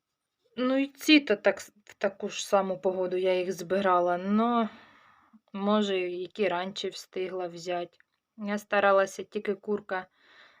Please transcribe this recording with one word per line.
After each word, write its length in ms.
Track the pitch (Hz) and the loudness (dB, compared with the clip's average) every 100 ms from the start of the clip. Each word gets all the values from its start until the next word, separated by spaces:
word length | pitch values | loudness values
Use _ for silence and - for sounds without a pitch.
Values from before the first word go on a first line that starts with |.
| _ _ _ _ _ - | _ _ _ _ _ -4
Ну, 200 | 254 269 | 0 0
і 100 | 277 | 0
ці 320 | - - 302 | -4 6 6
то 160 | 294 202 | 6 2
так, 240 | - - | 2 0
в 340 | - _ _ | -4 _ _
таку 360 | - 202 - 208 | -6 -6 -4 -10
ж 180 | - - | -8 0
саму 300 | 202 196 185 | 2 2 -2
погоду 400 | 190 185 180 180 | -2 0 -2 0
я 220 | 185 185 | 0 0
їх 120 | 180 | 0
збирала, 680 | 180 175 190 196 180 175 175 | -4 -2 0 4 4 2 0
но, 520 | 190 208 233 240 214 - - - _ _ _ - _ | 0 2 2 2 -2 -6 -20 -20 _ _ _ -20 _
може, 460 | 196 202 214 202 190 | -4 0 2 2 0
які 480 | 180 175 185 - 190 | -2 -6 -10 -2 -2
раніше 420 | 175 190 202 190 | 0 -4 -6 -8
встигла 580 | - - 185 185 185 175 | -10 -12 -8 -6 -6 -8
взяти. 500 | 170 170 175 175 _ _ _ _ - | -10 -6 -6 -6 _ _ _ _ -12
Я 200 | 208 208 | -6 -6
старалася, 680 | - 202 196 196 190 - | -2 2 4 4 2 -4
тільки 320 | 196 214 208 196 | -8 -6 -4 -6
курка 520 | - 208 202 190 180 _ _ - - _ | -4 -6 -4 -8 -8 _ _ -20 -20 _